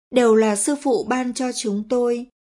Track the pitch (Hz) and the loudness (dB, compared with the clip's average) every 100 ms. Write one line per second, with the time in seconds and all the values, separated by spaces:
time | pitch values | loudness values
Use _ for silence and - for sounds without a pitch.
0 | _ 254 233 220 220 208 - 285 277 214 | _ 2 4 4 2 0 -2 -2 0 -2
1 | 220 254 247 240 254 247 220 202 214 247 | -2 -4 -4 -6 -6 -6 -6 -4 -2 -2
2 | 240 240 247 _ | 0 -2 -8 _